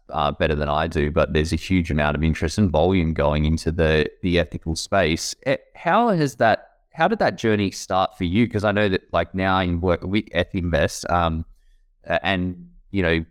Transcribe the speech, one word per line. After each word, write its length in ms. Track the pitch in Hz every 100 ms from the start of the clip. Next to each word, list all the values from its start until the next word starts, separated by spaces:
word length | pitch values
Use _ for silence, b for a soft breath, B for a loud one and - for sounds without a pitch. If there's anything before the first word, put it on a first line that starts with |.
| -
uh, 220 | - 73
better 220 | 71 85
than 140 | 76 73
I 180 | 73 82
do, 240 | 76 73
but 220 | 76 73
there's 200 | 78 76
a 40 | 78
huge 340 | - 92 82
amount 260 | 71 73 73
of 60 |
interest 360 | 80 78 80 -
and 120 | 98
volume 440 | 78 87 95 82
going 320 | 76 73 76 76
into 260 | 80 -
the, 380 | 82 80 78 - -
the 160 | 92 85
ethical 380 | 78 80 - 80
space. 580 | - 98 82 80 - - 127
Eh, 100 | 139 -
how 360 | - - 202 240
has 260 | 180 143 -
that, 360 | 117 101 - _ _
how 160 | - 165
did 120 | 220
that 180 | 160 92
journey 320 | 117 104 98
start 480 | - - 92 92 -
for 60 |
you? 220 | 90 98 117
'Cause 180 | 107
I 80 | 104
know 160 | 101 104
that, 120 | 90 -
like, 220 | 85 85
now 260 | 92 95 92
you 180 | 90 87
work 240 | 90 85
with 240 | 87 104 -
Ethi 220 | 82 87 98
Invest, 520 | 85 80 80 - -
um, 380 | 87 85 80 80 - _ _ _ _
a-, 200 | 82 85
and, 440 | 87 95 90 87 - - _
you 120 | 101
know, 220 | 87 82 80